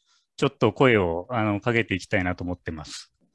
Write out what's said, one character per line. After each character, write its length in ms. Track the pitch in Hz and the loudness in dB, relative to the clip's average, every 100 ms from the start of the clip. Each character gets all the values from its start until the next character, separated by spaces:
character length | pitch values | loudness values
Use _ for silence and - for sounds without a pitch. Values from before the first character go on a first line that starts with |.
| _ _ _ - | _ _ _ -2
ち 80 | 143 | -2
ょ 20 | |
っ 100 | - | 2
と 140 | 110 | 0
声 260 | - 131 110 | 4 4 6
を、 300 | 87 85 90 | 2 -2 -4
あ 140 | 120 | -2
の、 160 | 107 101 | -2 -2
か 140 | 120 | 0
け 100 | 117 | 0
て 100 | 101 | 0
い 60 | 95 | -4
き 80 | - | -2
た 120 | 101 | -2
い 40 | |
な 120 | 90 87 | -2 -4
と 100 | 90 | -8
思 80 | |
っ 40 | 87 | -8
て 140 | - | -10
ま 140 | 80 - | -12 -12
す。 260 | - - _ _ | -16 -18 _ _